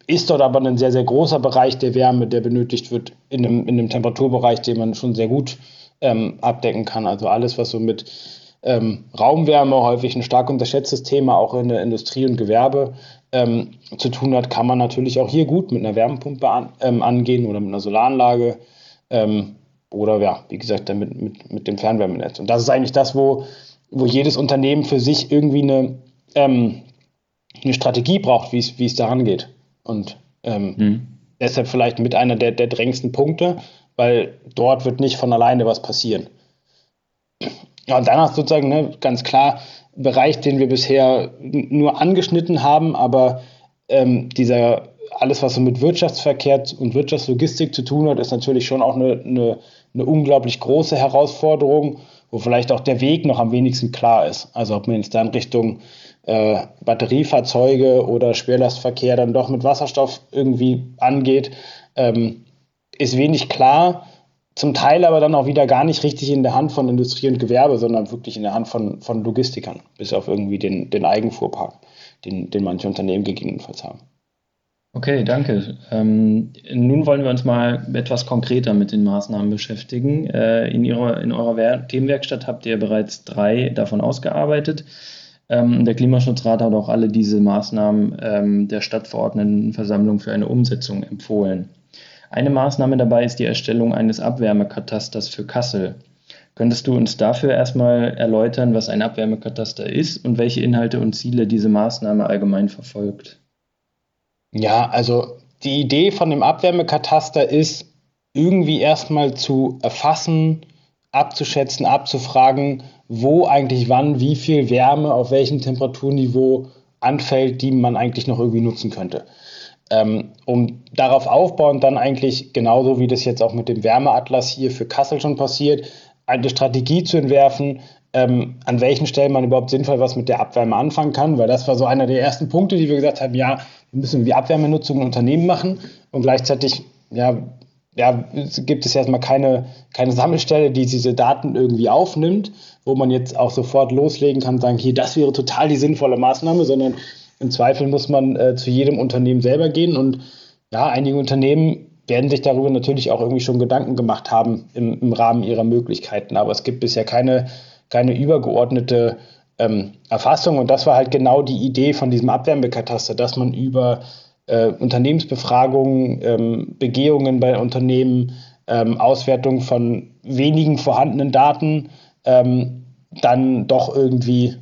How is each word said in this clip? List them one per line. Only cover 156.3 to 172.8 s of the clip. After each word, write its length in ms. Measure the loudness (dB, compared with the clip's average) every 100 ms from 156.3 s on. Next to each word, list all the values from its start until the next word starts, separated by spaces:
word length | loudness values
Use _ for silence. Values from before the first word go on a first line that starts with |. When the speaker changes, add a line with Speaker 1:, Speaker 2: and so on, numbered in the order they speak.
| -2
Speaker 1:
aber 140 | -2
es 120 | -2
gibt 160 | -6 -4
bisher 240 | -4 -2
keine, 440 | -2 0 2 0 -2 -10 -20 _ -4
keine 280 | 0 0 0
übergeordnete, 1000 | 2 0 2 0 0 0 0 2 0 -2 -12 _ _ -4
ähm, 320 | -2 -2 -6 -12 -6
Erfassung 480 | -2 2 2 2 0
und 120 | 2
das 180 | 2 4
war 80 | 2
halt 160 | 2
genau 320 | 2 4 2
die 140 | 2 -2
Idee 360 | -2 0 0
von 160 | 0 0
diesem 200 | 0 2
Abwärmekataster, 840 | 0 0 0 0 -4 -6 -6 -4
dass 220 | -4 -4 -2
man 160 | -4
über, 480 | -2 -2 0 0 -2 -6 -20 _ _ -2
äh, 200 | 2 2
Unternehmensbefragungen, 1500 | 0 0 2 2 0 -2 -6 0 2 4 2 2 0 0 -2
ähm, 540 | 0 0 0 -4 -6 -6
Begehungen 600 | -4 0 2 2 2 2
bei 180 | 2 2
Unternehmen, 760 | -2 -2 0 2 2 0 -2 -6 -20 _ -4
ähm, 320 | 0 0 2
Auswertung 640 | 2 2 0 0 0 -2
von 500 | 0 0 0 -2 -8 _
wenigen 540 | -6 0 2 2 2 0
vorhandenen 540 | 0 0 0 0 0
Daten, 580 | 4 4 2 -2 -2 -6 -16 _ _ 2
ähm, 580 | 4 4 2 -2 -6